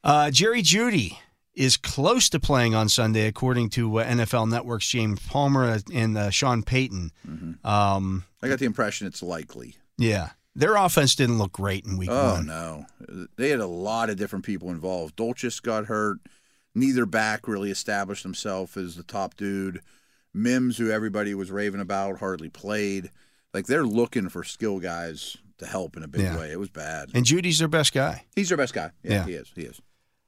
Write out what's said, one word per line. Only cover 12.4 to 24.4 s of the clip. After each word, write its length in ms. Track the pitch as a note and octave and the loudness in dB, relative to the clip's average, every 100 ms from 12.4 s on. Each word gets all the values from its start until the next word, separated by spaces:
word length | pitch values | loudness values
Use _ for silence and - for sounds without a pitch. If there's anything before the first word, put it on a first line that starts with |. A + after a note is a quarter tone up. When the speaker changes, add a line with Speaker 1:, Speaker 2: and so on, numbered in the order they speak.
| D2+ | -2
Speaker 2:
no. 400 | D#2+ E2 D2+ C#2+ _ - F#2 F2 - | -6 -8 -10 -16 _ -18 -14 -14 -4
They 140 | C3+ | -2
had 100 | C#3 | 0
a 60 | G2+ | -2
lot 420 | F2 G2 A2+ A2+ | -6 -4 -2 -2
of 80 | G2+ | -2
different 300 | G2+ G2 F#2+ | -4 -6 -6
people 240 | F#2+ F2+ | -8 -6
involved. 440 | E2+ F#2 F#2 D#2+ - | -8 -4 -4 -6 -6
Dolchis 440 | A#2 B2 B2 - | -6 -4 -6 -6
got 240 | A#2+ A2 G#2 | -4 -4 -2
hurt. 320 | G#2+ G#2 G2 - _ _ _ _ | -2 -2 -4 -12 _ _ _ _
Neither 300 | G#2+ C3+ B2+ | 0 2 2
back 420 | A2+ A2 A2 G#2+ - | 2 2 0 -2 -4
really 220 | G#2 G2+ | -4 -4
established 520 | F#2+ - G2+ G2 G2+ | -4 -4 -4 -4 -6
himself 540 | F#2+ F2+ G#2+ F#2+ F#2 - | -8 -8 -6 -6 -6 -8
as 180 | F2+ F2 | -10 -10
the 60 | |
top 340 | F2 G#2+ F#2+ - | -10 -6 -6 -4
dude. 440 | G2+ G2 F#2+ F2 - _ _ _ _ | -4 -2 -4 -8 -16 _ _ _ _
Mims, 460 | G2+ A#2 B2+ B2+ A#2 | -2 2 2 2 0
who 120 | A2+ | 0
everybody 440 | G#2+ A2 G2+ G#2 | 0 -2 -2 -2
was 160 | G2 F#2 | -4 -6
raving 300 | G2 G#2 G2 | -2 -4 -4
about, 400 | F#2 G2 G2 F#2 | -4 -2 -2 -4
hardly 280 | G2 F2+ D#2+ | -6 -6 -10
played. 640 | - G2 G#2+ G#2 G2 E2+ - _ _ _ | -12 -6 -2 -2 -4 -8 -18 _ _ _
Like, 140 | G2 G2 | -8 0
they're 180 | C#3+ C3 | 2 2
looking 420 | A2 A#2+ B2 F#2 | 2 2 0 -4
for 140 | F2 | -8